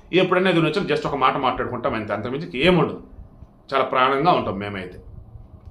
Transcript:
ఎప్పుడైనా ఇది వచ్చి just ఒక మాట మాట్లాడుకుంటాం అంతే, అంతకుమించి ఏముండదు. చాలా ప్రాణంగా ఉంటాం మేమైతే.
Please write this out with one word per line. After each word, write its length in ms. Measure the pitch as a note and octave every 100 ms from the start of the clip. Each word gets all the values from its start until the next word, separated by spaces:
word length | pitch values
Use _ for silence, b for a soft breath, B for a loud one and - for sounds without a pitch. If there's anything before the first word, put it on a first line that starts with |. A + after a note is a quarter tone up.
| b
ఎప్పుడైనా 360 | E3+ F3 F#3 F#3+
ఇది 100 | E3
వచ్చి 120 | D#3
just 360 | F3 D#3+ D3 D#3
ఒక 80 | C#3
మాట 220 | C3 C#3+
మాట్లాడుకుంటాం 560 | F#3 F#3 A#2 A#2 C3
అంతే, 200 | A2+ G#2
అంతకుమించి 520 | G#2 A#2+ C#3 E3+ B2 E3
ఏముండదు. 360 | F3+ C#3 - - - - - - - -
చాలా 100 | C3+
ప్రాణంగా 480 | B2+ C3 C3 C#3 E3
ఉంటాం 280 | C3+ G#2+ G2
మేమైతే. 440 | G2+ G2 F2+ - - - - - - - -